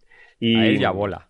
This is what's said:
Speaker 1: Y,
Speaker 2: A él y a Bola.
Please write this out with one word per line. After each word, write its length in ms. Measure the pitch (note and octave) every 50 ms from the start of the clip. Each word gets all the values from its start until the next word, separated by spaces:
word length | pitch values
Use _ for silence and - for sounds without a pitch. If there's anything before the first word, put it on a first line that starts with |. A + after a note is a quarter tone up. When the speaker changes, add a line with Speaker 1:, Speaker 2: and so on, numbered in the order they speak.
| _ _ - - - - _ _ A#2
Speaker 1:
Y, 140 | A2+ A2+
Speaker 2:
A 100 | A2+ A2 A2
él 120 | - -
y 40 | C3
a 60 | G#2
Bola. 360 | F#2 F#2+ G2+ G2+ F2 - - _